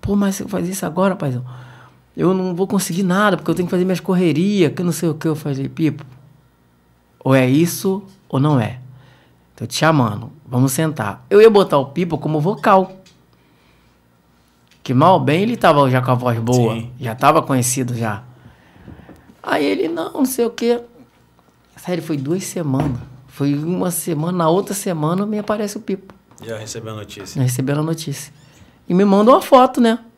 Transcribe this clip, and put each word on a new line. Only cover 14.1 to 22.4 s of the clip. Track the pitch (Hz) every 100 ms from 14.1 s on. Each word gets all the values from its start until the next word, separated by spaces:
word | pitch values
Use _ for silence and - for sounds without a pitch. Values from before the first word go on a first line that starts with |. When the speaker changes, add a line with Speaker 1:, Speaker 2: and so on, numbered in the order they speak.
| _ _ _ _ _ _ _
Speaker 1:
Que | -
mal | 127 160 185
bem | 131 156
ele | 214 233
tava | 180 151 139
já | 127
com | 127
a |
voz | 123 123 113
boa, | 113 123 117
Speaker 2:
Sim. | 113 113 -
Speaker 1:
já | 113
tava | 110 143 156
conhecido | - 135 123 135 123
já. | 117 113 104 - - - _ _ _ - - - - _ _
Aí | - -
ele, | 294 294 381
"Não, | 339 -
não | -
sei | 269 - 233
o |
quê." | 233 233 240 - _ - _ _ _ _ _ _ -
Sério, | - 180
foi | 156 151
duas | 135 180